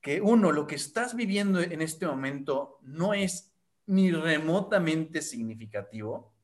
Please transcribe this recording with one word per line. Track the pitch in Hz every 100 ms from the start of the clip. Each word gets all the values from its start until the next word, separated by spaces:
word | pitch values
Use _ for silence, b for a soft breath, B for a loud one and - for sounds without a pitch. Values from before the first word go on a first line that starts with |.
que | 143 156
uno, | 208 233 190
lo | 151 147
que |
estás | 143 - - 247
viviendo | 233 214 202 202 185
en | 175 156
este | 160 - 175
momento | 135 135 139 139 135 139 -
no | 131 147 185
es | 202 190 - _ _ _ _ -
ni | 190 190
remotamente | 165 160 156 156 180 196 202 165 160 160 156
significativo | 147 120 113 110 110 104 98 113 107 127 - _